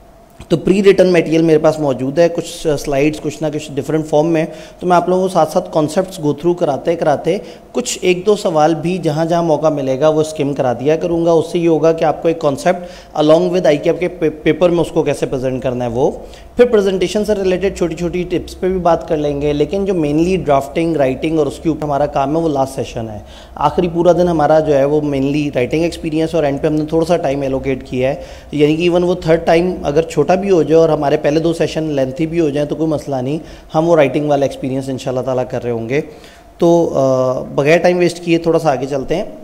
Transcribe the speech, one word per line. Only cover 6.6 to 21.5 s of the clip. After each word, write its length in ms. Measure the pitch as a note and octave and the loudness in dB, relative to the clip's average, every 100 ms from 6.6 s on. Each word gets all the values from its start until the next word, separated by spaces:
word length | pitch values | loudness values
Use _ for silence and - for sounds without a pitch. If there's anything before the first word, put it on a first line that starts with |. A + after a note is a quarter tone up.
कराते 360 | D#3+ C3 E3 E3 | 0 -2 -2 0
कराते 680 | D#3+ C3+ E3 G3 - - - | 0 0 0 -4 -6 -18 -10
कुछ 300 | B3 - - | -6 -6 -2
एक 200 | F3+ F3+ | 0 0
दो 120 | F#3+ G3+ | 2 0
सवाल 380 | G3+ D#3 D3+ | 0 2 2
भी 240 | D#3+ D#3+ F3+ | 2 -2 -2
जहाँ 280 | D#3 D3+ E3 | -2 -2 0
जहाँ 160 | E3+ | 0
मौका 280 | E3+ D3 D#3 | 0 2 0
मिलेगा 380 | D3 C3+ C3 D3+ | 0 -2 0 2
वो 140 | D#3 | 2
skim 300 | D3+ - C#3 | 0 -2 -2
करा 220 | C#3 B2+ | 0 -2
दिया 220 | A#2 C3 D#3+ | 0 0 0
करूँगा। 360 | F3 E3+ E3 | 0 0 2
उससे 260 | E3 D3+ F3+ | 2 2 0
ये 80 | E3+ | 2
होगा 260 | D#3+ D#3+ | 2 2
कि 120 | E3 | 2
आपको 240 | D#3+ - E3+ | 0 0 -2
एक 120 | E3 | 0
concept 480 | D3 C3+ F3+ F#3 - - - - | -2 0 0 -2 -6 -16 -8 0
along 300 | D3+ D#3+ F3+ | 4 4 4
with 160 | F3+ E3+ | 0 2
आई 120 | D3+ | 2
के 120 | E3 | 0
आपके 180 | D#3+ F3 | -2 -4
पे-, 360 | - D#3 D#3 | -2 -4 0
paper 260 | D#3+ D3+ F3 | 0 2 2
में 80 | E3+ | 2
उसको 240 | D#3+ E3 | 0 -2
कैसे 240 | D3 C#3 B2+ | -2 -2 -4
present 360 | C3+ C3 B2+ | -4 -4 -4
करना 220 | C3 B2 | -4 -4
है 60 | B2 | -4
वो। 360 | A#2 D#3 A#3 - - - - | 0 0 -2 -12 -20 -4 2
फिर 120 | A#3+ | 4
presentation 560 | G#3+ G3 F#3+ F3+ G#3+ | 4 2 0 0 0
से 100 | G#3 | 0
related 420 | G#3 F#3+ F#3 F#3+ F#3 | 0 0 0 -2 -2
छोटी 180 | F3 | -4
छोटी 300 | D#3+ E3+ F3+ | -2 -4 -4
tips 300 | F3+ E3+ - | -4 -4 -6
पे 140 | - F#3 | -4 -2
भी 100 | F#3+ | 0
बात 300 | E3+ E3 - | 0 0 0
कर 80 | D#3 | -2
लेंगे, 360 | D3 C#3+ D3 | -2 -2 -2
लेकिन 340 | D3 D#3 G3 G3 | 0 0 -2 -2
जो 80 | |
mainly 500 | F#3 D3 D3+ E3+ F#3+ | 0 0 0 0 0
drafting, 520 | C#3+ C#3 C#3 E3+ E3 D3+ | 2 0 0 -2 0 0
writing 440 | C3+ B2+ D#3 D#3+ | 0 0 -2 0
और 80 | |
उसके 200 | C#3+ | -2